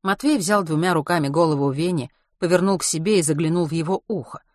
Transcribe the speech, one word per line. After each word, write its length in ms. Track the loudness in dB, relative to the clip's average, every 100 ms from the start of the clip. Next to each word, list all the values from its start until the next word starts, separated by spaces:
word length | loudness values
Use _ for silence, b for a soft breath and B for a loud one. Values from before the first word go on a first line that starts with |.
Матвей 340 | -2 -2 0 0
взял 260 | 2 0
двумя 300 | 0 0 0
руками 340 | -2 -2 0 0
голову 420 | 2 2 2 0
Вени, 400 | 0 -2 -2 -6 _ _ _
повернул 380 | 2 2 2 0
к 60 |
себе 360 | -2 -4 2 2
и 20 |
заглянул 440 | 2 0 0 0 0
в 60 |
его 320 | -2 -2 -4 -4
ухо. 340 | -8 -8 -18 _